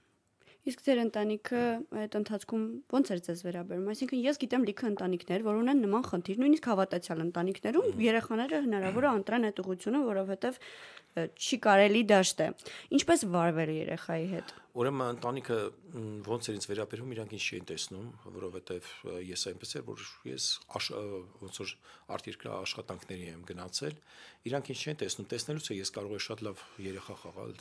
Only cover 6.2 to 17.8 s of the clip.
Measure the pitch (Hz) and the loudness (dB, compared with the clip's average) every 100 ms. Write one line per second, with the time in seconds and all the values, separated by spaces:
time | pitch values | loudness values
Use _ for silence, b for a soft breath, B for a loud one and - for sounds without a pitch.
6.2 | 175 202 277 302 240 196 190 175 - 160 | -2 2 6 6 4 2 4 0 -2 -2
7.2 | 165 175 180 196 214 294 480 240 226 226 | -2 0 0 0 2 4 4 4 4 4
8.2 | - 220 262 311 269 208 190 214 277 220 | 2 0 0 0 2 2 2 2 4 4
9.2 | 196 226 220 202 185 185 - 269 254 196 | 2 2 2 0 -4 -4 0 2 2 0
10.2 | 196 196 240 262 B B B B B - | 0 -2 -2 -4 B B B B B -4
11.2 | 160 - - 233 220 196 208 220 214 202 | -4 -4 -2 2 8 10 10 8 8 8
12.2 | 185 - 156 - B B B 277 - 339 | 8 4 0 -2 B B B 2 6 4
13.2 | 202 175 170 160 156 156 156 165 - 165 | 6 4 4 4 0 0 -2 -4 -4 -2
14.2 | 170 185 - - - 120 123 139 127 120 | -2 -4 -8 -16 -10 0 0 2 -2 -2
15.2 | 123 131 120 113 104 - 175 127 110 104 | -2 -2 0 0 0 -6 -12 -8 -8 -8
16.2 | 101 117 117 104 - 101 104 110 131 113 | -4 -4 -2 -6 -4 -4 -4 -8 -8 -8
17.2 | 104 104 - 98 87 80 | -8 -6 -6 -6 -8 -8